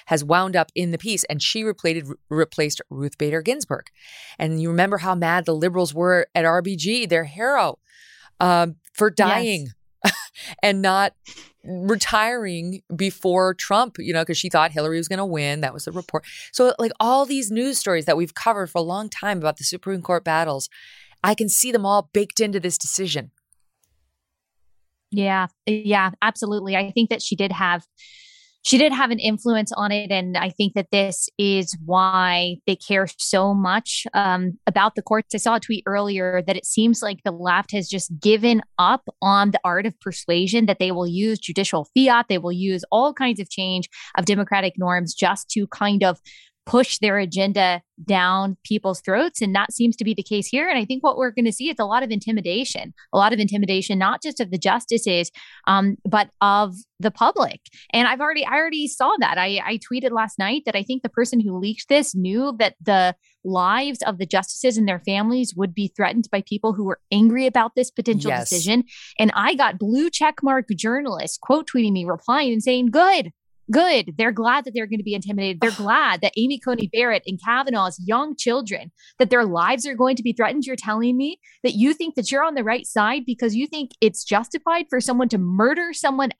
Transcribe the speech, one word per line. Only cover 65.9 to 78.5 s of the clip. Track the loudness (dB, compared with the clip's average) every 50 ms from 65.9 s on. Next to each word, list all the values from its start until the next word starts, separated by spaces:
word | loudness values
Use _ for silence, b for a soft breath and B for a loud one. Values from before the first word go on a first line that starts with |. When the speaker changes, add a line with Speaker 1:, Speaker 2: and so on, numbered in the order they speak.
| -2
Speaker 2:
threatened | -2 -2 0 0 0 -2 0 -2
by | -4 -2
people | -4 -6 -2 -2 -2 -2
who | -2 -2
were | -4 -4 -6 _ _ 4
angry | 6 6 6 6 4 2
about | 2 4 2 2 2 0
this | -2 -2 -2
potential | -4 -4 -2 0 0 0 0 0
Speaker 1:
Yes. | 0 0 -2 -2
Speaker 2:
decision. | -2 -2 0 2 2 2 0 B B B B B B B
And | 2 2 2
I | 2 0 0 2
got | 2 2 0 0 -2
blue | -2 0 0 0 0 0
checkmark | 0 0 0 0 0 0 0 2 2 2 0 -2 -4
journalists | -4 -2 -2 -2 -2 -2 -4 -6 -6 -6 -8 -8
quote | -8 0 2 2 2 2 0
tweeting | 0 0 2 2 2
me, | 0 0
replying | -2 -4 -4 -2 0 0 2 2 2 0
and | 0 0
saying, | 0 0 2 2
"Good. | 2 4 6 6 6 6 2 0 -4 -10 _ _ _ _ _ _ 0
Good. | 4 4 4 6 4 2 2 0 -2 -2
They're | 0 0
glad | 0 0 0 2 2 2 0
that | -2 -6
they're | -6 -4
gonna | -4 -4 -6 -4
be | -4 -6
intimidated. | -6 -4 -4 -4 -2 -2 -2 -2 0 0
They're | 0
Speaker 1:
<sighs> | 0 -2 0
Speaker 2:
glad | 0 2 2 2 2 0 0
that | 0 -2 0
Amy | 0 0 0 0 -2
Coney | -2 -4 -2 -2 -4 -2 0
Barrett | 0 2 2 0 0 -2
and | -4 -8 -6 -2
Kavanaugh's | 0 0 0 0 0 0 0 0 -2 -4 -6 -4
young | -2 0 0 0 -2 -6
children, | -4 -2 -2